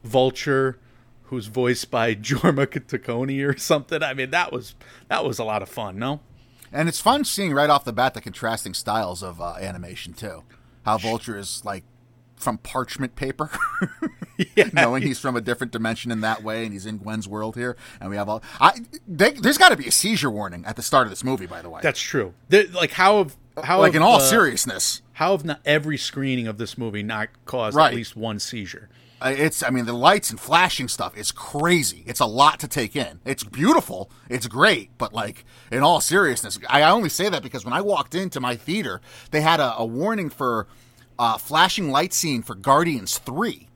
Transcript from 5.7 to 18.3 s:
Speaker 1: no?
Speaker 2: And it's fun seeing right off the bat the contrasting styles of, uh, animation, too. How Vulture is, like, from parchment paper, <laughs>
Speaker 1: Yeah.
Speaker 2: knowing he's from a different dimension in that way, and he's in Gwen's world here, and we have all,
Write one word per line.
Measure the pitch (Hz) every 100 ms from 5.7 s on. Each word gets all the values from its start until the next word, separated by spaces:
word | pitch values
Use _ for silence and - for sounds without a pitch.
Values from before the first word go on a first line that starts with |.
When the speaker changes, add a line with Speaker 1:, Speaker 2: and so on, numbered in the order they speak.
| - 104 95
Speaker 1:
no? | 123 147 _ - _ _ -
Speaker 2:
And | 143 160
it's | -
fun | 214 277 285
seeing | - 196
right | 139 147
off | 143
the | -
bat | 113 127
the | 113
contrasting | 107 - 113 113 107 -
styles | - 110 98 90
of, | 95 85
uh, | 85 87
animation, | 95 90 87 90 90
too. | 85 110 80 - - _ _ -
How | 110
Vulture | 110 113 - 104
is, | 98 - 104
like, | 95 - _ _ _ _ _
from | - 110
parchment | - 131 123 - 131 -
paper, | 131 - 151 - 1077 - 190 -
<laughs> | 320 - - - 180 -
Speaker 1:
Yeah. | 214
Speaker 2:
knowing | - 139 127
he's | 135 131
from | 139 123
a |
different | 110 120 123
dimension | 117 113 113 123
in | 113
that | 110 110
way, | 107 110
and | 110
he's | 98 104
in | 107
Gwen's | 104 110 101
world | 107 110 117
here, | 123 123 - -
and | 95
we | 101
have |
all, | 101